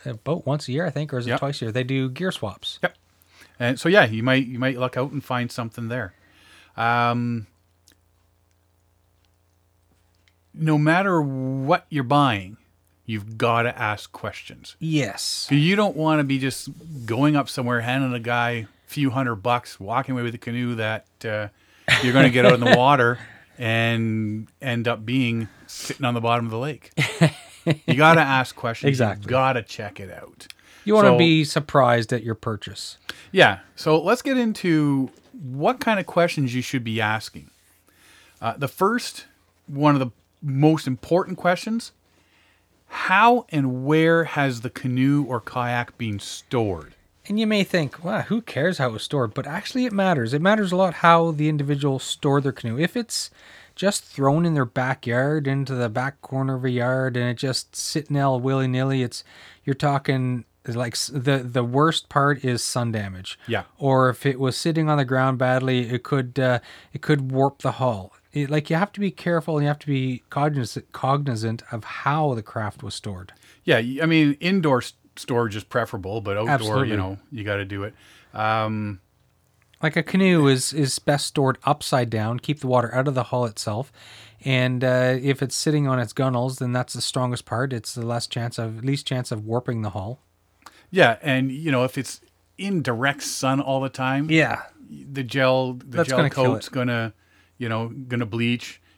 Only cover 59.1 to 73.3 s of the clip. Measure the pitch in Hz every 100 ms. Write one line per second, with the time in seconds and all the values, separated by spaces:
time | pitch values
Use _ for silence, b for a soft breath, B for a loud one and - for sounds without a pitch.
59.1 | - B B B B - 131 147 139 -
60.1 | 131 127 123 - _ - 117 123 - -
61.1 | 151 127 135 123 127 120 131 160 - -
62.1 | 143 139 139 131 120 - 127 117 110 98
63.1 | 92 90 - - 107 - - 139 131 127
64.1 | 117 139 131 131 - 170 160 156 147 123
65.1 | 131 131 127 127 127 131 127 117 123 -
66.1 | 139 123 127 131 120 B B B - -
67.1 | 147 131 131 135 - 135 - 127 104 92
68.1 | - _ 147 139 151 147 160 202 - 196
69.1 | - 180 170 165 151 147 147 147 135 131
70.1 | 123 - 147 151 139 117 - - - 131
71.1 | 143 143 113 113 117 - 113 - - 139
72.1 | 151 151 117 - 113 104 - - - 104
73.1 | 90 95